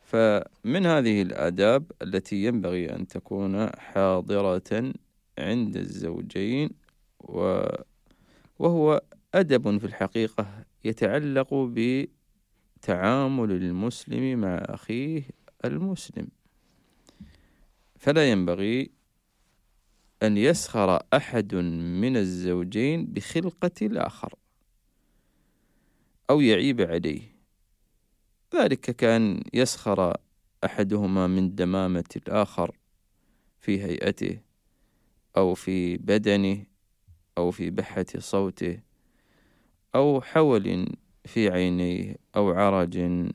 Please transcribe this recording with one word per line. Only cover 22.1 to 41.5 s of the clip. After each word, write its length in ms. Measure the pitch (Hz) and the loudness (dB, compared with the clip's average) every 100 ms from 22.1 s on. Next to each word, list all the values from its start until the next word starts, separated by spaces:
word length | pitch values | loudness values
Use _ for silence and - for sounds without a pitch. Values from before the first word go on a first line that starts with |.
| 127 | 0
الزوجين 920 | 95 90 90 90 90 110 131 165 - | 0 -2 -2 -2 -2 -2 -2 -2 -4
بخلقة 640 | - - 165 175 - 180 - | -8 -6 -4 -4 -4 -6 -2
الآخر 520 | 214 226 - - - - _ _ _ _ _ _ _ _ _ _ _ _ _ _ _ _ _ _ - | -4 -2 -6 -6 -14 -14 _ _ _ _ _ _ _ _ _ _ _ _ _ _ _ _ _ _ 2
أو 100 | 147 | 6
يعيب 400 | 131 101 139 123 | 6 6 4 2
عليه. 420 | 85 85 80 76 - _ _ _ _ _ _ _ _ _ _ _ _ | 0 0 -2 -6 -10 _ _ _ _ _ _ _ _ _ _ _ _
ذلك 260 | 339 262 135 | 2 2 2
كان 640 | - 117 117 113 110 92 - | -4 0 4 4 2 0 -4
يسخر 600 | 113 127 - - 95 90 - _ _ _ _ | 0 0 0 -2 0 0 -2 _ _ _ _
أحدهما 640 | 87 - 101 104 101 95 92 | -6 -2 0 0 0 2 2
من 280 | 92 92 | 2 0
دمامة 560 | 101 90 95 92 90 - - | 0 0 0 0 -2 -4 -10
الآخر 600 | - 104 101 - 85 - _ _ _ _ _ _ _ _ | -4 0 0 -2 -6 -6 _ _ _ _ _ _ _ _
في 220 | - 98 | -4 -2
هيئته 540 | 98 - - - - 90 _ _ _ _ _ _ _ _ _ - | -2 -4 -4 -2 -6 -6 _ _ _ _ _ _ _ _ _ 0
أو 180 | 95 | 2
في 420 | 95 - 95 90 87 | 0 -2 -2 -2 -4
بدنه 680 | 85 107 107 101 98 98 98 _ _ _ _ - _ - | 0 2 4 2 2 -2 -8 _ _ _ _ -20 _ -2
أو 120 | 87 | -2
في 200 | 90 87 | -2 -6
بحة 360 | 98 - - 92 - | -4 -6 -6 -6 -8
صوته 600 | - 98 98 - 90 90 _ _ _ _ _ _ _ _ _ _ _ | -4 -2 -2 -4 -6 -8 _ _ _ _ _ _ _ _ _ _ _
أو 260 | 127 147 135 | 2 4 2
حول 680 | - 160 156 117 98 92 - - _ _ | 2 4 6 4 2 -2 -4 -8 _ _
في 260 | - - 104 | -6 0 2